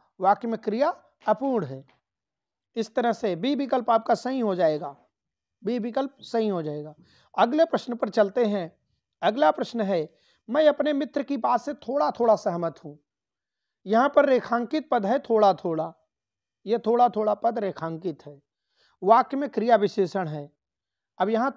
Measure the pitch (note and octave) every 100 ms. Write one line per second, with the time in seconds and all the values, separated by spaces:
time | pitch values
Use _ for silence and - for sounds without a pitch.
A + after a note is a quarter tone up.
0 | _ - G3 G#3 A#3 A3+ A3 A3 D4+ -
1 | _ _ - A3 C#4 A#3+ C3+ C3+ - _
2 | _ _ _ _ _ _ _ A3+ A3+ -
3 | A#3 G#3+ G#3 E3 B3 C#4 C4+ C4 A3+ A3+
4 | A3+ A3+ B3 C4 A3 F3+ D#3+ D3+ D#3 C#3+
5 | _ _ _ _ _ _ F#3+ A#3+ A3+ C4
6 | C#4 _ - A#3 A3 F3+ D3+ D3 D3+ -
7 | _ _ _ - A#3 D4+ E4 - - A#3
8 | G#3+ A3 G3 B3 A3 G3+ D#3+ _ _ _
9 | _ - F3+ A#3 D4+ D4+ A3 A#3 G3 F3
10 | D#3 _ _ _ - C#4 D#4 D4 D4 C#4
11 | D#4 C#4+ C#4 C#4 A#3 A#3+ - - - C#4
12 | - - A#3 G#3 G3+ E3+ E3 - D3+ D3+
13 | _ _ _ _ _ _ _ _ F#3+ A3
14 | C#4+ C#4+ C#4 B3 - A#3+ A#3 D#4 - G#3
15 | G3 C4+ C#4 A3 G3+ - F3+ D#3 E3 -
16 | _ _ _ _ _ _ G3 A3+ G#3+ A#3+
17 | B3 A3 G#3+ G#3 A#3 A3 G3 - E3 D#3+
18 | F3+ D3 D3 C#3+ _ _ _ _ _ -
19 | F#3 A#3 B3 C#4 C#4+ - A#3 A3 G3+ -
20 | F#3 G3 E3 D3+ C#3+ _ _ _ _ _
21 | _ - F#3+ A3 C4